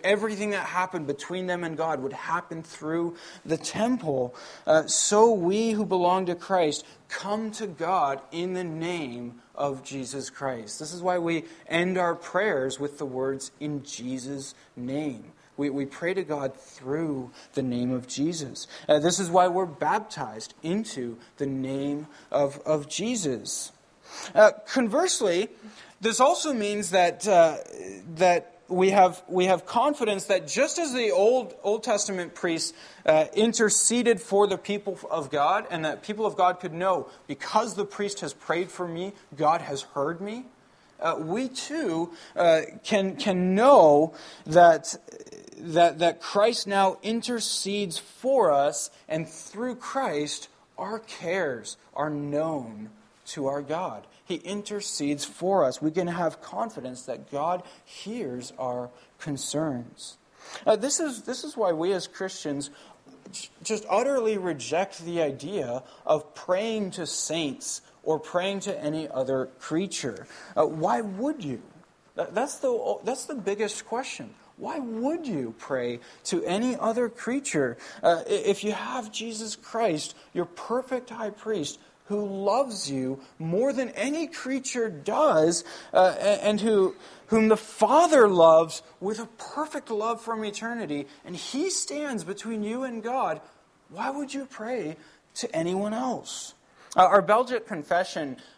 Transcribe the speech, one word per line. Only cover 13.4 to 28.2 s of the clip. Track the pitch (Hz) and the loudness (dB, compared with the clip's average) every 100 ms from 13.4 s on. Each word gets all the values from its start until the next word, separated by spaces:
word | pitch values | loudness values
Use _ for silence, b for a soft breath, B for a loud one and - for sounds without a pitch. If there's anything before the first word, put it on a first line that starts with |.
| - - | -8 -10
"In | 151 147 | -6 -6
Jesus' | - - 123 131 127 139 135 b b - | -8 -10 -8 -8 -8 -10 -12 b b -12
name." | 123 139 156 113 - - b - | -6 -4 -6 -8 -14 -20 b -6
We, | 143 | -4
we | 139 139 | -2 -6
pray | - 170 | -4 -4
to | 190 | -2
God | 156 147 131 | -2 -4 -4
through | - - - 131 151 165 135 123 B B | -6 -16 -14 -4 -2 -2 -4 -8 B B
the | - | -4
name | 131 123 123 | -2 -2 -2
of | 127 123 | -2 -4
Jesus. | - 151 170 135 - - B - | -2 -2 -2 -8 -12 -14 B 2
Uh, | 151 | 4
this | 160 180 | 4 2
is | 180 | 4
why | 180 180 | 6 6
we're | 175 | 4
baptized | 180 143 151 208 214 - 120 110 - - | -2 -2 0 0 -2 -8 -10 -10 -14 -10
into | 160 196 220 139 120 117 B - | -4 -4 -4 -6 -8 -10 B -6
the | 143 | -4
name | 135 131 139 143 143 151 B B | -4 -4 -4 -2 -4 -8 B B
of, | 143 139 139 - | 0 0 0 -2
of | 156 143 | 0 -2
Jesus. | - 214 247 160 117 - - - - _ _ B B B | -4 -2 -2 -2 -4 -6 -8 -10 -14 _ _ B B B
Uh, | - 214 - - | 8 8 6 -2
conversely, | 262 233 254 370 - 208 170 226 B B B B - | -2 2 2 2 2 0 0 -2 B B B B -6
this | 214 226 | -2 4
also | 262 349 311 | 4 4 0
means | 247 208 208 180 | -2 -2 -2 0
that, | 190 175 - 208 | 4 4 2 4
uh, | 180 165 - - - 190 196 185 | 6 6 4 -8 -14 -14 -14 -12
that | 160 | 2